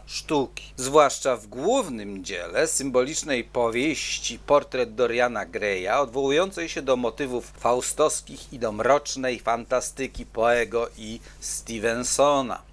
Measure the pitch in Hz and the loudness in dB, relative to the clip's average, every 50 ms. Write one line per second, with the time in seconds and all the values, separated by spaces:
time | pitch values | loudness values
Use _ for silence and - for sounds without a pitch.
0 | - - - - - - 160 143 131 117 - - - - - - 127 131 139 156 | -6 -10 -12 -10 -6 -2 0 0 0 -2 -6 -14 -16 -16 -12 -8 -6 4 6 6
1 | 147 131 - - - 139 123 110 107 104 107 123 143 196 254 277 220 165 123 110 | 6 6 4 0 0 0 0 -2 -4 -12 -10 -2 0 2 2 2 0 -2 -6 -8
2 | 104 101 98 95 92 95 98 85 87 85 87 120 156 156 - - 135 139 123 127 | -8 -10 -10 -10 -8 -8 -8 -8 -8 -2 0 0 2 2 0 -2 -2 2 2 2
3 | 127 139 156 - - 160 135 120 113 - - 127 120 113 113 120 135 160 139 - | 2 2 -2 -6 -2 -2 -2 -2 -2 -4 -2 0 0 2 2 0 0 0 -2 -2
4 | - - - - - - 123 - - - 143 143 139 - - 127 123 113 107 113 | -4 -6 -6 -4 -6 -6 -8 -8 2 4 4 4 4 2 -2 -2 -2 -2 2 0
5 | 123 113 117 120 123 123 117 104 95 80 - 107 101 104 98 92 90 95 113 139 | 2 2 4 2 2 2 0 -4 -6 -4 -4 -2 -2 0 -2 -2 0 0 0 0
6 | 143 120 110 135 139 135 139 156 190 196 - 170 165 156 - 170 139 131 131 123 | 0 0 -2 -2 0 2 2 2 2 0 -4 -8 -8 -6 -8 -6 0 0 2 2
7 | 123 113 - - 147 127 123 120 - - - - - 120 123 123 123 - - - | 2 -2 -2 -2 -4 -4 -4 -6 -6 -8 -16 -2 0 2 2 2 0 -4 0 2
8 | 151 147 - - - - - - - - 147 123 120 113 104 107 117 123 117 - | 2 2 2 -2 -8 -10 -16 -18 -16 -16 -8 -4 -4 -4 -2 0 4 4 4 4
9 | - - - 135 131 131 123 107 - 113 113 117 117 - 127 123 - - - - | 4 -4 -6 -4 -2 -2 -4 -2 0 -2 -2 -2 -2 -2 -2 -2 -2 -4 -8 -8
10 | 135 - - - 120 - - 117 117 120 120 120 117 98 110 117 117 117 - 110 | -8 -8 -8 -12 -12 -8 -2 2 4 4 6 4 2 0 -2 -4 -4 -4 -8 -12
11 | 110 107 113 123 - - - - - - - - - - 113 110 101 117 113 120 | -12 -12 -12 -12 -14 -18 -18 -14 -10 -8 -8 -8 -8 -8 -6 -2 0 0 0 0
12 | 123 - - - 139 147 143 139 131 113 95 - - - | -2 -2 2 4 4 4 4 2 0 -2 -6 -8 -10 -10